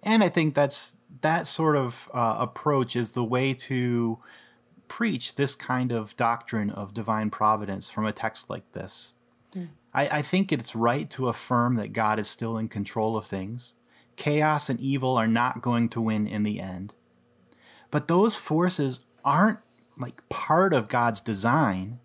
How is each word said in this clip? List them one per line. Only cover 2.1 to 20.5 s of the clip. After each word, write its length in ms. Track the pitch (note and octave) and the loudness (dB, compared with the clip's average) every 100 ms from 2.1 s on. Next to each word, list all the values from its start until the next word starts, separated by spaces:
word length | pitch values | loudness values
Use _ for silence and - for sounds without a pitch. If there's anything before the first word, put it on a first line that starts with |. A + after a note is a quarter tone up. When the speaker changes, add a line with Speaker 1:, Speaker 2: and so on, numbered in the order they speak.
Speaker 1:
uh, 240 | B2+ A#2 G#2+ | 0 0 0
approach 560 | A#2+ - D3+ C#3 B2+ B2 | -4 -2 0 2 0 -2
is 160 | A2+ | -4
the 120 | - | -2
way 300 | A2+ B2+ C3+ | -2 0 0
to 680 | C3 - C3 B2 A#2+ A#2 A2+ - - - _ _ _ _ | -2 -4 -2 0 0 0 -4 -10 -20 -20 _ _ _ _
preach 480 | - A3+ C3+ - - | -4 -2 -2 -6 -2
this 200 | C#3 - | -2 -2
kind 360 | - B2+ B2+ | -4 -2 0
of 240 | A#2 G#2+ - | -2 -6 -2
doctrine 540 | A#2 A#2 - A2+ G#2 | 0 0 -4 -4 -2
of 240 | G2 G2 | -4 -8
divine 360 | G2+ A2 G#2+ G#2+ | -8 -2 -2 -2
providence 600 | - G#2+ G#2+ G#2 F#2+ - | 2 2 2 0 -6 -6
from 160 | - A2 | -4 -4
a 60 | |
text 380 | G#2 A2 - - | -2 -4 -4 -8
like 200 | F#2+ - | -10 -10
this. 400 | - F#2+ - - - _ _ _ | -12 -8 -8 -8 -12 _ _ _
Speaker 2:
Mm. 160 | F#3+ E3+ C#3+ _ | -12 -12 -14 _
Speaker 1:
I, 240 | C#3 C#3+ D3+ | -2 -2 -2
I 20 | |
think 300 | C#3+ F3+ G3 | 0 0 2
it's 240 | C#3+ A#2 A2+ | -2 -4 0
right 340 | A#2 C3+ D3+ | 2 0 -4
to 160 | - B2+ | -4 -4
affirm 480 | A2 - B2 A#2+ A#2+ | -4 0 2 2 2
that 180 | G#2 | -2
God 260 | G#2+ G#2+ A2 | -2 0 0
is 80 | G#2 | -2
still 300 | - A#2 A2+ | -2 -4 -4
in 100 | A2 | -4
control 480 | A2 G2 - A2 A2+ | -6 -6 -2 -2 -2
of 80 | - | -4
things. 500 | G2 F#2+ A#2+ - - _ _ _ - | -8 -6 -8 -12 -14 _ _ _ -6
Chaos 540 | - D3 D3+ D3+ - | -2 2 2 0 0
and 100 | B2 | -4
evil 360 | C3+ C3+ C3 B2+ | -2 0 2 2
are 120 | A2 | 4
not 340 | A2+ B2 B2 | 2 2 0
going 280 | B2 A#2+ A#2 | 0 0 0
to 120 | A#2+ | 0
win 240 | A2+ A2 G#2+ | -2 0 -2
in 180 | G#2 | -2
the 160 | G#2 G#2 | -2 -2
end. 340 | F#2+ F#2 G2+ - _ _ _ _ _ _ _ - _ | -8 -10 -12 -16 _ _ _ _ _ _ _ -20 _
But 160 | D3+ D3 | -4 2
those 280 | F3 A3 - | 4 6 2
forces 680 | - D#3 F3+ F3 C#3 B2 _ _ | 0 2 2 2 -2 -2 _ _
aren't, 360 | C3+ D3 G#3 A3+ _ _ _ - | 0 4 4 2 _ _ _ -12
like, 300 | B2+ - _ | -12 -12 _
part 440 | - - | -8 2